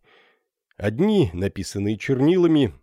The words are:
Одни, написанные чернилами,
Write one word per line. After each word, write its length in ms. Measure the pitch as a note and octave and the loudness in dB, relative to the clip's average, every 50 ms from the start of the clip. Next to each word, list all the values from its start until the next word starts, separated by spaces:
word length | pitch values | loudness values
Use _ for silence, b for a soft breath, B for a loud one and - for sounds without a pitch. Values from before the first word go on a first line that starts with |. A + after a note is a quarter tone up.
| b b b b b b b b b b b _ _ _ _ | b b b b b b b b b b b _ _ _ _
Одни, 540 | - F#2+ G#2+ G#2+ B2+ F#3 G#3+ G#3+ G3 D3 F#2 F2+ | -8 -6 -4 -2 0 0 2 2 2 2 0 0
написанные 640 | F2 F#2+ G2 - G2+ F2 - - G2+ G2+ G#2 A2 | -4 -6 -6 -6 -8 -10 -8 -6 -4 -4 -4 -4
чернилами, 800 | G2+ - - C3+ B2 C3+ D#3 F#3 F#3 F3 E3+ D#3+ D3 C3+ G2 - - | -4 -4 -4 -2 0 2 2 2 4 2 4 4 2 2 0 -2 -8